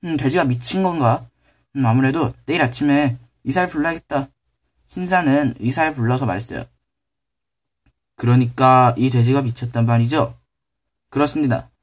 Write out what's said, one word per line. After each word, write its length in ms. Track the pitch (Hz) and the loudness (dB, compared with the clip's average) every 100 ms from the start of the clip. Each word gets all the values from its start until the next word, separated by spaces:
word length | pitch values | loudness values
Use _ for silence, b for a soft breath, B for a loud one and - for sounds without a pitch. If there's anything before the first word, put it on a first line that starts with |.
음, 120 | 170 156 | -4 -2
돼지가 280 | 131 165 | 0 0
미친 380 | 147 120 - 190 | 0 -2 -4 -2
건가? 460 | 185 170 120 - - _ _ _ _ 139 | -2 0 0 0 -4 _ _ _ _ -2
음, 100 | 123 | 2
아무래도 480 | 117 131 151 131 - - | 2 2 0 -4 -6 -6
내일 140 | 170 | -2
아침에 540 | 131 - 147 143 147 120 _ _ | -2 0 0 2 0 -4 _ _
의사를 240 | 131 156 180 | -6 -2 -2
불러야겠다." 600 | 160 160 165 _ 147 139 _ _ _ _ _ _ | -2 -4 -4 _ -6 -6 _ _ _ _ _ _
신사는 680 | - 180 185 160 143 139 120 | -10 -2 0 2 2 0 -2
의사를 340 | 113 135 156 | -4 -2 -2
불러서 320 | 143 113 127 127 | 0 -2 0 -2
말했어요. 400 | 92 113 - - _ _ _ _ _ _ _ _ _ _ _ _ _ _ _ | -4 -6 -12 -14 _ _ _ _ _ _ _ _ _ _ _ _ _ _ _
"그러니까 760 | 117 123 123 - 131 131 127 120 | 2 2 2 2 4 6 4 2
이 120 | 127 | 0
돼지가 320 | 123 117 135 | 2 2 2
미쳤단 440 | 131 117 120 120 117 | 0 -6 -6 -2 2
말이죠?" 500 | 117 117 151 - - _ _ _ _ _ _ _ | 2 2 0 -2 -6 _ _ _ _ _ _ _
"그렇습니다." 600 | - 147 156 147 101 - _ | -2 0 0 -2 -2 -6 _